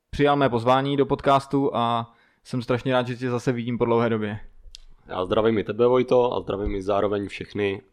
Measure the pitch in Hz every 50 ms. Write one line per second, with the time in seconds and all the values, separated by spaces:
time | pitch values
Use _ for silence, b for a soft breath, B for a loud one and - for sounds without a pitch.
0 | _ - - 143 143 143 143 143 135 127 120 113 113 127 127 135 139 139 143 139
1 | 135 135 139 - - 143 135 131 - - 147 139 139 - - 117 117 117 117 117
2 | 117 - b b b b b b b - 131 127 113 - 127 117 - 135 127 127
3 | 120 123 123 113 131 123 123 117 - 139 123 120 117 123 120 113 120 117 117 117
4 | 120 113 113 107 107 104 107 107 - - - - - - - - - - - _
5 | - - - 92 92 95 107 110 107 113 113 101 - - 104 110 120 123 127 127
6 | 123 - 131 123 120 123 - 95 90 - 98 98 104 104 101 98 92 98 101 101
7 | 104 98 104 101 101 92 - - 95 - - 101 101 98 98 - - _